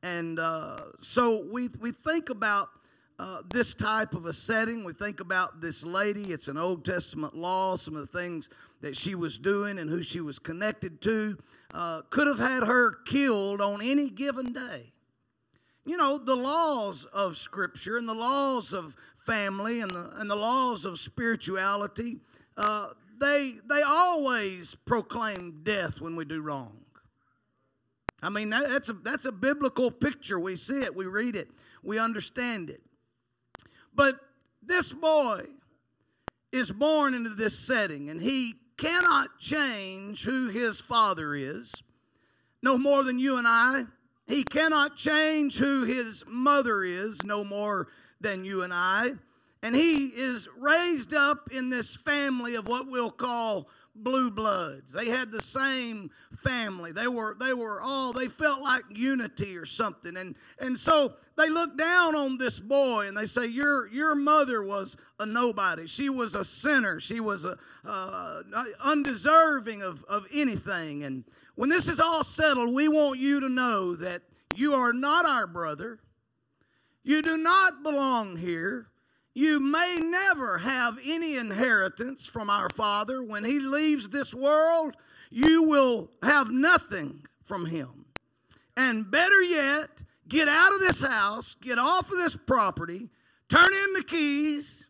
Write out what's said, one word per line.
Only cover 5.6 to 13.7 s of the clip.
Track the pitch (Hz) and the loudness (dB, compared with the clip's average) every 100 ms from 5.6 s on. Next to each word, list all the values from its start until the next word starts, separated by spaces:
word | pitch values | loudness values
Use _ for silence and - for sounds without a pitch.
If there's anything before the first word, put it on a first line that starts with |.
this | 165 151 | -10 -8
lady. | 156 180 208 202 202 | -6 -2 -2 -2 -6
It's | 156 - | -8 -8
an | 143 | -4
Old | 175 180 | -4 -4
Testament | 147 180 - - 151 | -4 -6 -6 -8 -10
law. | 147 175 185 190 185 | -8 -4 -2 0 -2
Some | - 156 | -6 -10
of | |
the | 139 175 | -10 -8
things | 175 165 - - - _ | -8 -8 -12 -20 -20 _
that | 143 | -10
she | 127 185 | -6 -6
was | 185 165 127 | -4 -6 -4
doing | 170 202 202 196 | -2 0 -2 -6
and | 156 | -6
who | 170 | -6
she | 156 170 | -6 -8
was | 156 139 | -8 -10
connected | - 165 214 214 185 151 | -12 -6 -6 -4 -10 -4
to, | 202 220 214 196 - _ _ | -2 0 -2 -6 -14 _ _
uh, | 160 170 160 - | -8 -8 -8 -4
could | - 285 | 2 2
have | 247 | 2
had | 247 262 | 0 0
her | 220 247 240 - - | 2 4 4 2 -4
killed | 269 277 214 196 202 | 0 2 2 0 0
on | 202 | -2